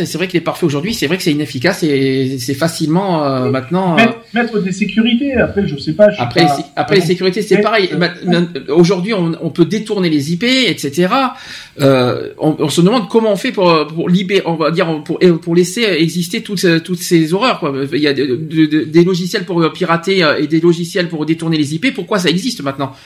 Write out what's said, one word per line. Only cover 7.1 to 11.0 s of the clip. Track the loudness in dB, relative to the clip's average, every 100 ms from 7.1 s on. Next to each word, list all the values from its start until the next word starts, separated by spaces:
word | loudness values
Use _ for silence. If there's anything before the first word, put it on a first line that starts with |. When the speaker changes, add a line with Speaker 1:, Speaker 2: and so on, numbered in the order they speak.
| 0 0 -2
Speaker 1:
c'est | 0 2
Speaker 2:
mais, |
Speaker 1:
pareil. | 2 2 0
Speaker 2:
euh, | 0
Speaker 1:
Ma-, | -2 -2 0
ma-, | 0 0 -4 0
aujourd'hui, | 4 4 2 -2
on, | -2 -2 -4
on | -4
peut | 0 0
détourner | 0 -4 -2 0
les | 0 0
I | -2
P, | 0 2 2
et | 0
cetera. | -2 0